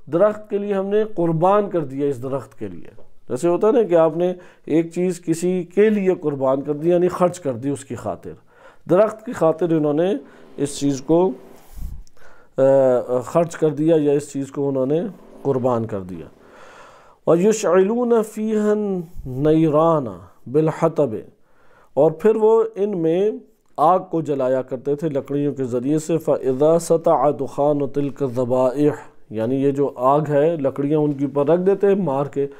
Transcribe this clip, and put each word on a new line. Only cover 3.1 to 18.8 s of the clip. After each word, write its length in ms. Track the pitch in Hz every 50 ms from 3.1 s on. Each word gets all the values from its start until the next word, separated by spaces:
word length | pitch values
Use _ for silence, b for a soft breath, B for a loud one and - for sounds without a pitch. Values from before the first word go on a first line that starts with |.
| - - - -
جیسے 200 | 117 131 165 170
ہوتا 180 | 175 175 208
ہے 60 | 214
نا 100 | 262 240
کہ 120 | 214 170 170
آپ 220 | 165 160 165 151
نے 160 | 170 175 180 180 180 B B B B B
ایک 260 | - 143 165 165 165
چیز 280 | - 175 180 185 175 170
کسی 420 | - 160 165 165 175 180 185 185
کے 280 | 170 175 - 196 208 220
لیے 240 | 214 208 190 185 180
قربان 480 | 180 160 151 143 131 135 131 135 139
کر 120 | 135 147 147
دی، 160 | 147 156 170
یعنی 180 | 175 175 175 180
خرچ 320 | 175 - 180 175 170 -
کر 120 | - 139
دی 180 | 123 113 131 143
اس 140 | 139 131 -
کی 100 | - 120
خاطر۔ 360 | 113 - 104 87 - - - 85 - _ b b b b b b b b -
درخت 360 | 165 185 220 208 214 - -
کی 60 | 240
خاطر 400 | - - 170 160 156 - 180 165
انہوں 200 | 165 156 151 151
نے 220 | 147 151 175 190 240 269 B B B B B B -
اس 220 | - 143 139 - -
چیز 220 | 139 143 139 131
کو، 300 | - - 160 170 185 196 254 - - - B B B B B B B B B B - - b b b b b b b b _
آ، 640 | - 135 135 135 139 131 131 127 120 104 - 123 127
خرچ 360 | 120 - - 170 170 160 -
کر 120 | - 160 156
دیا 280 | 143 139 156 165 170 156
یا 140 | 147 147
اس 200 | 143 147 147 -
چیز 200 | - 139 139 135
کو 160 | - 147 139 143
انہوں 180 | 135 131 131
نے 140 | 131 151 165 247 208 175 - - - - -
قربان 440 | - 139 135 127 120 127 123 117 113
کر 140 | 110 110 98
دیا۔ 260 | 92 90 90 82 71 - - B B B B B B B B B B B B B B B B B _ -
وَيُشْعِلُونَ 840 | 160 170 185 220 208 214 - 165 170 185 185 190 233 240 247 233 233 226
فِيهَا 480 | 214 220 - 220 214 220 220 214 208 208
النَّيْرَانَ 1400 | 214 214